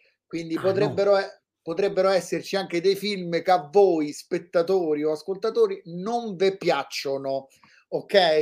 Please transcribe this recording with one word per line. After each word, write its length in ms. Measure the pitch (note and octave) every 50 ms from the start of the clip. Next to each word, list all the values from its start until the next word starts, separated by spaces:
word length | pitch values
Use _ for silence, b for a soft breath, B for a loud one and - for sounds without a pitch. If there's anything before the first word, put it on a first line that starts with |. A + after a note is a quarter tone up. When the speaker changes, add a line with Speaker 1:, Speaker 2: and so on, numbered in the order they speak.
| _ _ _ _ _
Speaker 1:
quindi 300 | _ - E3 E3+ D#3+ D#3+
Speaker 2:
Ah, 60 | D#3
Speaker 1:
potrebbero 500 | - F#3+ F#3+ G3 G#3 - - F#3 G3 G3+
Speaker 2:
no. 60 | G3+ G3
Speaker 1:
e-, 220 | G3 - - _ _ _ _ _
potrebbero 480 | _ E3 E3 E3+ G3 G3 E3 F#3+ F#3 F#3+
esserci 460 | G3 F#3 F3 - F3 D#3+ C#3+ - F#3+
anche 260 | G3 F#3 - F3 E3+
dei 140 | E3 G3 G3
film 480 | G3 G3 G#3 G3+ F#3 F3+ E3+ E3+ E3 E3
che 80 | F#3
a 180 | F#3 F3 D3+ D3
voi, 400 | D3+ G3+ G3+ F#3+ E3+ D#3+ D3+ D3
spettatori 920 | D3 - - - F3+ E3+ F3 - - F3 E3+ F3 F#3+ F#3+ F3 D#3 D3+ D3 D3+
o 80 | D#3
ascoltatori, 720 | D#3 D3+ - - F#3+ F#3+ G#3 A3+ - A#3 A3+ G3 G3 - - E3+ E3+ F3+
non 340 | F#3 G#3+ A#3+ A#3+ A#3 A3 F#3+
ve 220 | D#3+ G3 F#3+ F#3+ G3
piacciono, 920 | D#3+ E3+ D#3+ C#3+ C3+ - - - - C#3 C#3 C3+ C#3 C3+ C3+ C3+ C3+ - b b b b b b b b
ok? 200 | - D#3 - - - G3 F3+ E3 D#3 D#3